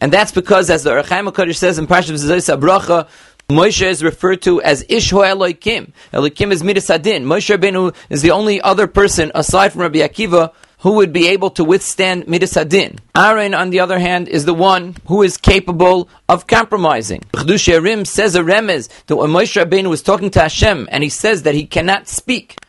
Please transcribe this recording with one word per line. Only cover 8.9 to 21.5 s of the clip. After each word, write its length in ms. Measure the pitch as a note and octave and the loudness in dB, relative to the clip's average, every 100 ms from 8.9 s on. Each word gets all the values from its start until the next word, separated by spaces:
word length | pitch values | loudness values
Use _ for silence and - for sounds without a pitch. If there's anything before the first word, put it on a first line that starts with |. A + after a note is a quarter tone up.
| G3+ G3+ - D3+ | 2 2 2 -2
aside 380 | - D3 F#3+ G3 | -2 -2 2 0
from 80 | - | 0
Rabbi 200 | E3+ D3+ | -4 0
Akiva, 520 | D3 - G#3+ E3+ D#3+ _ _ _ | -2 -2 0 0 0 _ _ _
who 140 | F#3 | 0
would 200 | G#3+ F#3+ | 2 2
be 160 | D#3+ E3+ | 2 0
able 220 | F#3+ F#3+ | 0 -2
to 140 | - | -2
withstand 640 | D#3+ F#3+ - - F#3 F3+ - | 0 0 0 -4 -2 -2 -2
Midas 260 | E3+ F#3 | -2 0
Hadin. 440 | E3+ D#3 F#3+ D#3 - _ D#3+ | -2 0 0 -2 -8 _ 2
Aaron, 360 | G3+ A3 G3+ | 2 2 0
on 180 | E3+ F#3 | -2 -2
the 100 | F3+ | 0
other 180 | F3+ F3+ | 0 0
hand, 300 | F3+ F3+ E3+ | 0 -2 -2
is 160 | D#3 | -2
the 100 | C#3+ | 0
one 400 | E3 F#3+ F#3 F3 F3 - | 2 2 2 -2 -14 -4
who 160 | G3 | 2
is 140 | F#3+ - | 2 2
capable 720 | - F#3+ F#3 E3 F3+ F#3 E3+ _ - | 2 2 2 2 4 2 -2 _ -2
of 180 | E3+ - | -2 2
compromising. 720 | A3+ - G#3+ E3 B2 G#2 F2+ - | 0 0 0 0 0 -4 -10 -10
Chiddushei 480 | - D3+ G3+ - E3 | -6 -2 0 2 2
HaRim 260 | F3+ A3 F#3+ | 2 -2 -4
says 300 | - G#3+ F3 | -2 0 0
a 60 | |
remez 460 | E3 G3+ G#3+ D#3 A2 - - | 2 0 0 -4 -6 -14 -6
that 100 | D3+ | -2
when 140 | D3+ | 0
Moshe 300 | E3+ F3+ G#3 | 2 0 0
Rabbeinu 280 | E3 F#3+ F#3+ | 0 0 0
was 140 | D#3 | -4
talking 280 | - G3+ G3 | 0 -2 0
to 100 | F#3 | 0
Hashem 480 | D#3 - G#3+ E3+ G#2 | 0 0 0 0 -4
and 100 | C#3 | -4
he 60 | D3 | -4
says 340 | - G#3+ F3+ | -2 -2 0
that 140 | D3+ | 0